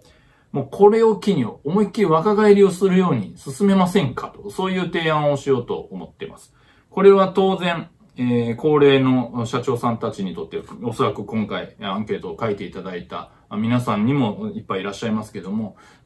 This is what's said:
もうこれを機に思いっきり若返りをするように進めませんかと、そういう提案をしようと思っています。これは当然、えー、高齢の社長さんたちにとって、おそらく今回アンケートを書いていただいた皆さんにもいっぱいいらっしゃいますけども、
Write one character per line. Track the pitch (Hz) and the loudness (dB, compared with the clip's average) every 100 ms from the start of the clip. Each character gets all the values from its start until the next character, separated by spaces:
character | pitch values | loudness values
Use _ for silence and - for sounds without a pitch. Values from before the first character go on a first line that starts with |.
| _ _ _ _ _ | _ _ _ _ _
も | 143 | -8
う | 123 | -8
こ | - 202 | 4 6
れ | 226 | 6
を | 226 196 | 4 2
機 | - | 0
に | 170 | 0
思 | 107 - 143 190 | -2 -6 -2 0
い | 208 | 0
っ | |
き | - | 0
り | 185 | 2
若 | 160 202 | 2 2
返 | 208 214 | 4 6
り | 202 | 6
を | 196 | 6
す | 180 190 | 4 2
る | 185 | 2
よ | 180 | 2
う | |
に | 135 92 - | 0 -4 -10
進 | - 135 202 | -14 -2 2
め | |
ま | 196 180 | 4 4
せ | 202 | 2
ん | 143 | 0
か | 120 - | -2 -10
と、 | - - | -12 -12
そ | - 190 | -6 -4
う | |
い | 185 | -4
う | |
提 | 170 175 160 | -4 -2 0
案 | 156 147 | 0 0
を | 143 | 0
し | - | 0
よ | 127 | -2
う | 117 | -2
と | 87 | -8
思 | - 92 82 | -8 -14 -16
っ | |
て | - | -14
い | - | -14
ま | - | -14
す。 | - _ _ _ _ | -20 _ _ _ _
こ | - | 4
れ | 196 | 6
は | 196 190 | 8 4
当 | 185 190 185 | 2 0 0
然、 | 180 170 - _ _ - | -2 -4 -8 _ _ -6
え | 123 120 117 | -2 0 -2
ー、 | 113 | -2
高 | 156 151 | 0 6
齢 | 143 135 | 6 6
の | 131 127 120 123 | 4 2 0 -6
社 | 113 123 | -4 -4
長 | 120 120 | -4 -2
さ | 123 | -2
ん | 113 | -4
た | 113 | -6
ち | - | -6
に | 95 | -8
と | 87 98 | -8 -10
っ | |
て、 | 104 - - | -10 -12 -10
お | 120 | -8
そ | 110 | -2
ら | 117 | -2
く | 101 101 | -4 -6
今 | 110 104 | -6 -4
回 | 95 - - | -6 -10 -12
ア | 104 98 | -8 -6
ン | 107 | -6
ケ | |
ー | 95 | -8
ト | 92 | -8
を | 85 | -6
書 | 117 | -6
い | 101 | -6
て | |
い | 92 | -8
た | 95 | -12
だ | 92 90 | -12 -12
い | 87 | -12
た | 87 82 _ _ | -14 -14 _ _
皆 | 104 113 123 | -6 -2 0
さ | 120 104 | 0 0
ん | 110 | 0
に | |
も | 143 113 95 107 | 0 0 -4 -8
い | 104 | -10
っ | |
ぱ | - 98 | -8 -8
い | |
い | |
ら | 98 | -8
っ | |
し | 101 | -8
ゃ | 113 | -4
い | |
ま | 110 | -4
す | 107 | -6
け | 104 | -12
ど | 90 | -8
も、 | 107 - - - _ | -6 -8 -12 -20 _